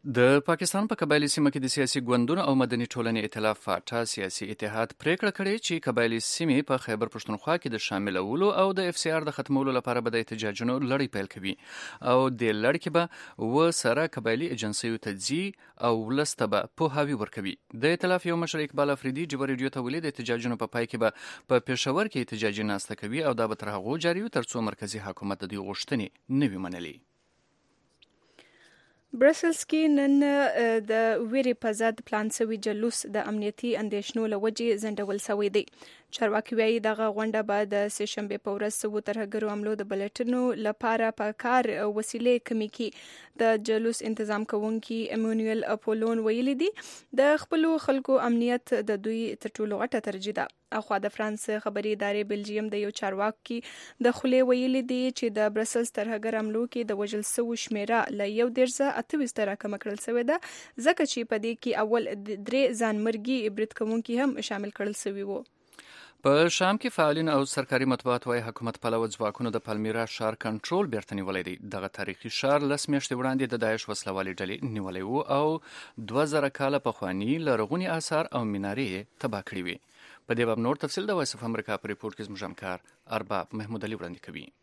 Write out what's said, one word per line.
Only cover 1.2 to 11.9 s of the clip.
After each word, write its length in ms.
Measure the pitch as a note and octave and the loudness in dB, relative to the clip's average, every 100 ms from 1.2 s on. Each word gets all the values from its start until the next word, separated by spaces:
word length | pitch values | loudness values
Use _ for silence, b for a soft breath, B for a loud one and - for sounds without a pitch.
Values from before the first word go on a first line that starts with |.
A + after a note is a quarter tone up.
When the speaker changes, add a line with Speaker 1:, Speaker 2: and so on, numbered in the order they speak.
| D3 | 4
Speaker 1:
سیمه 160 | - C#3+ | 4 2
کې 100 | C#3 | 2
د 100 | C3 | -2
سیاسي 260 | D3 C3 C#3 B2 | 0 0 0 2
ګوندونو 340 | B2 A#2+ F3 D#3 | 4 4 2 4
او 20 | C3+ | 4
مدني 280 | B2 A#2+ A#2+ | 4 0 -2
ټولنې 360 | B2 A#2 A2+ G#2+ | -2 0 0 -2
ائتلاف 340 | - G#2+ G#2 | 0 0 0
فاټا 400 | - F2 - A#2 A#2 | -2 -2 -2 -2 -2
سیاسي 380 | - F#2+ - G2+ G#2+ | -2 -4 -4 -8 -4
اتحاد 360 | G#2+ A2 A2+ - | -4 -2 -4 -2
پریکړه 280 | D3+ F3+ G#3+ - | 0 0 0 -2
کړې 180 | G3 A3 - | -2 -2 -2
چې 180 | E3 C#3+ | -2 0
قبایلي 340 | A#2 A#2 A2+ - | 2 2 2 -2
سیمې 420 | - E3 C3+ C#3+ | 0 2 2 2
په 160 | C3 | -2
خیبر 280 | - A2 A2 | 0 -2 -2
پښتونخوا 420 | A2+ - G#2+ - E3+ | -4 -6 -6 -2 -2
کې 180 | - | -2
د 80 | A2 - | -4 -2
شاملولو 640 | G2 G2+ F#2 G2 C3+ G3 F3+ | -2 0 -2 -2 2 2 4
او 20 | F#3+ F#3+ | 2 2
د 100 | F3+ | -2
اف 80 | E3 | -2
سی 60 | E3 D#3+ | -2 0
آر 100 | D3+ | -2
د 60 | - | -6
ختمولو 360 | - C#3 C3+ B2+ | 0 0 2 0
لپاره 260 | B2 A#2+ A#2 | 0 -2 0
به 80 | A#2 | -2
د 80 | |
احتجاجونو 520 | A2+ A2 G#2+ G2+ A#2+ C3 | -4 -4 -4 -2 -2 0
لړۍ 260 | C3+ C3+ C3 G#2 | 0 0 0 -4
پیل 160 | G2 | -6
کوي. 220 | - F#2+ F#2 B B B | -6 -6 -6 B B B